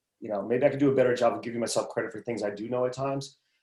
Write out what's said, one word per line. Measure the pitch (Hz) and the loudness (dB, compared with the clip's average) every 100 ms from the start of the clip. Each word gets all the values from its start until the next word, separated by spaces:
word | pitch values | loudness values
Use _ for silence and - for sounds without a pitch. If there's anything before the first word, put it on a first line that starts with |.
| _ _ | _ _
You | 113 | -6
know, | 101 | -4
maybe | 101 123 143 | 0 2 2
I | |
could | 135 | 4
do | 143 | 4
a | 131 | 6
better | 123 120 | 4 4
job | 117 | 2
of | 113 | 2
giving | 117 117 | -4 -4
myself | 113 113 - | -2 -2 -2
credit | 117 110 | -2 -4
for | 107 | -6
things | 120 107 | -6 -4
I | 104 | -4
do | 101 113 | -4 -4
know | 123 127 | -2 -2
at | |
times, | 127 139 139 135 _ _ _ | -2 -4 -4 -8 _ _ _